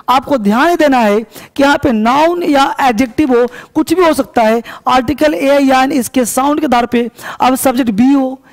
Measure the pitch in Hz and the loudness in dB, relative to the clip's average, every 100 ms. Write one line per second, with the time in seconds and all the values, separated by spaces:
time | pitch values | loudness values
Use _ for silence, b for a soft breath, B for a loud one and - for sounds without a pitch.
0 | - 254 254 277 202 220 311 349 302 262 | -2 -2 0 -2 0 2 2 2 2 2
1 | 220 208 233 B B - 277 294 294 226 | 2 0 -4 B B -2 0 2 0 0
2 | 220 269 320 349 349 277 277 285 269 214 | 0 2 0 0 0 0 0 0 -2 0
3 | 254 - 302 240 247 B B - 311 330 | -2 -2 0 2 0 B B -4 -2 0
4 | 339 302 277 - 220 233 B B - 254 | 2 0 -2 0 0 0 B B -2 0
5 | 240 285 302 311 277 285 269 262 262 302 | -2 -2 -2 0 0 2 2 2 2 -2
6 | 226 - 247 - 269 302 302 240 240 240 | -2 -2 -2 -2 -2 -2 0 0 0 -2
7 | 240 B B B 247 262 269 240 247 196 | -4 B B B 0 0 0 0 -2 2
8 | 254 277 262 262 B | 2 2 0 -6 B